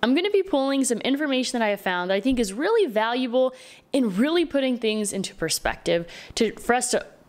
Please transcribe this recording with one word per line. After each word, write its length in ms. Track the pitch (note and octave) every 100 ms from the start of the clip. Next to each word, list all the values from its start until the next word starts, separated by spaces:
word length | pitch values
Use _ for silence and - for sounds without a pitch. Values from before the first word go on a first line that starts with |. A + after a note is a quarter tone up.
I'm 100 | A3+
gonna 160 | C#4+ G4+
be 140 | G#4
pulling 400 | F#4 C#4 C4+ C#4
some 140 | C4 A3+
information 600 | A#3+ C#4 D4+ B3+ B3 B3
that 80 | A3
I 40 |
have 100 | G3
found 300 | G3 F3+ F3+
that 40 |
I 60 | G3
think 180 | C4 B3+
is 140 | G#3
really 340 | G3+ F4+ A4+ F4
valuable 680 | G#3 A3 B3 B3+ B3+ B3+ B3+ - - _
in 220 | C#4 A#3
really 300 | F#3 C#4+ F4
putting 340 | D#4+ C#4 C4 A#3+
things 340 | A3+ G#3+ G#3
into 220 | G3 F#3
perspective 720 | - D#3+ - A2 - - E3+ E3+ - - -
to, 160 | A3 -
for 160 | - B3
us 160 | -
to 120 | - - -